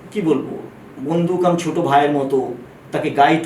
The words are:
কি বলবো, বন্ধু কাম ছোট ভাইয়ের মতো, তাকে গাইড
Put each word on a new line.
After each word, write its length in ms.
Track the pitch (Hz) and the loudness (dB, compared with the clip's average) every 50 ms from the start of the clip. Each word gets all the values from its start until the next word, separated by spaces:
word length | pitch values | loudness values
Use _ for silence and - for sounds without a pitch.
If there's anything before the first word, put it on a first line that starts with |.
| - - - | -20 -10 -6
কি 100 | 214 185 | -4 0
বলবো, 360 | 160 143 131 - - - - - - - - - - - - 131 | 0 0 0 0 -6 -10 -12 -12 -14 -18 -20 -20 -20 -16 -10 -6
বন্ধু 320 | - 165 170 170 170 180 | -2 0 0 0 0 0
কাম 200 | 180 180 180 170 | 2 2 2 2
ছোট 220 | 170 - 160 135 - | 0 -2 -2 -2 -2
ভাইয়ের 340 | 156 135 139 143 143 147 147 | 0 2 2 4 4 4 2
মতো, 420 | 143 135 135 139 135 123 117 - - - - - - - - - | 0 0 2 0 0 0 -2 -6 -10 -14 -18 -20 -20 -20 -8 -6
তাকে 180 | 151 - 151 | -4 -4 -2
গাইড 340 | 131 143 139 151 165 160 - | 2 4 4 4 4 2 -2